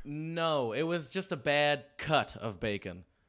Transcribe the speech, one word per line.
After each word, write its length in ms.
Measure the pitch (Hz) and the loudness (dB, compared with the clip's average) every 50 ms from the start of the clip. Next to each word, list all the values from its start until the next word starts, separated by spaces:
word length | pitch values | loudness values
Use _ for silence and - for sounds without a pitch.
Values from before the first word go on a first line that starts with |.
| - | -10
No, 680 | 143 147 151 156 160 165 170 165 165 156 143 127 113 107 | -10 -8 -6 -6 -4 -2 0 0 2 2 2 2 0 0
it 120 | 131 160 | 0 0
was 240 | 165 170 170 151 123 | 0 0 -2 -2 -4
just 240 | - 190 185 - 175 | -4 -6 -4 -4 -4
a 40 | |
bad 480 | 139 113 147 143 147 147 147 147 139 - - _ - | -2 0 2 4 6 6 4 4 2 -2 -10 _ -10
cut 380 | - 147 156 135 107 - - | -2 2 4 4 4 2 -4
of 240 | 101 98 113 101 85 | -6 -6 -6 -6 -2
bacon. 440 | - 110 104 98 - 98 87 90 90 _ _ _ _ | -2 -2 -2 -2 -4 -8 -10 -12 -14 _ _ _ _